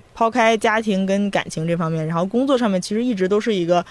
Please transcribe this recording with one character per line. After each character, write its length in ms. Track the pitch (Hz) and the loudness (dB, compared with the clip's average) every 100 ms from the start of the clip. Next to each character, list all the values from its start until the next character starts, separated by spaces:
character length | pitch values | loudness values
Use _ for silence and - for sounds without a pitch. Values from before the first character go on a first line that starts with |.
| - | 0
抛 160 | - 226 | -2 0
开 260 | 240 226 226 | 4 2 4
家 240 | 226 220 | 2 0
庭 260 | 220 190 190 | 0 0 0
跟 240 | 196 202 | 0 0
感 160 | 180 - | -2 -4
情 180 | - 165 | -4 -2
这 80 | 170 | -2
方 160 | 160 | -2
面， 140 | 165 156 | -2 -2
然 100 | 170 | -2
后 80 | 190 | -2
工 200 | 233 277 | 0 2
作 100 | 254 | 2
上 140 | 233 | 2
面 100 | 185 | 0
其 140 | - | -2
实 100 | 214 | -2
一 120 | 247 196 | -2 0
直 120 | 185 | 0
都 140 | 208 | 0
是 120 | 233 | 0
一 120 | 196 170 | 0 2
个 180 | 175 - | 0 0